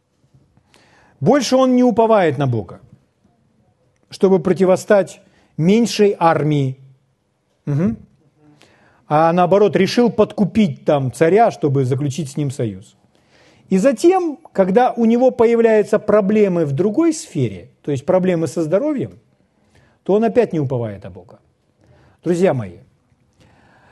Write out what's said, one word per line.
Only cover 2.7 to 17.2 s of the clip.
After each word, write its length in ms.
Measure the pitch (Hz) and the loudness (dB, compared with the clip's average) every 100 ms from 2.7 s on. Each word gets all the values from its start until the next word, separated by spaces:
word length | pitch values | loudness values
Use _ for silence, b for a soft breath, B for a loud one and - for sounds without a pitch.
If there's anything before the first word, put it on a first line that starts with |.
| - _ _ _ _ _ _ _ _ _ _ _ _ _ | -16 _ _ _ _ _ _ _ _ _ _ _ _ _
чтобы 300 | - 190 190 | -2 2 2
противостать 840 | 190 170 185 180 - 202 185 - b b b b | 0 0 0 0 2 0 0 -8 b b b b
меньшей 580 | 170 220 226 - 202 202 | 0 2 0 0 0 2
армии. 600 | 165 156 147 147 135 131 - _ _ _ _ _ _ _ - | 0 0 0 -2 -4 -6 -16 _ _ _ _ _ _ _ -6
Мгм. 320 | 143 202 226 - _ _ _ 151 _ b b b b b | -4 -4 -6 -14 _ _ _ _ _ b b b b b
А 240 | 151 165 | 0 2
наоборот, 440 | 180 170 196 202 175 | 2 2 2 2 2
решил 340 | 185 - 240 | 0 0 0
подкупить 760 | 233 208 - 190 226 190 131 - | 0 -2 -2 -2 0 -2 -2 -2
там 260 | 147 127 | -2 -2
царя, 400 | - 165 202 220 | 0 2 4 2
чтобы 340 | - 151 139 127 | 0 -2 0 -2
заключить 460 | 135 143 151 143 | -2 -4 -6 -8
с 60 | 156 | -8
ним 120 | 143 | -8
союз. 460 | 127 113 95 - _ _ _ b b b b b | -6 -8 -10 -18 _ _ _ b b b b b
И 80 | 190 | 0
затем, 640 | 262 233 339 381 339 269 - | 0 2 2 2 -2 -8 -6
когда 380 | - 185 190 247 | -2 0 2 2
у 140 | 240 226 | 2 0
него 240 | 240 254 | 2 2
появляются 720 | 247 233 233 226 214 202 208 | 2 2 4 4 2 2 -2
проблемы 640 | - 208 196 214 202 175 151 | 0 0 2 2 2 0 -2
в 60 | |
другой 420 | 139 208 214 330 | -2 -2 0 -2
сфере, 560 | 311 | -2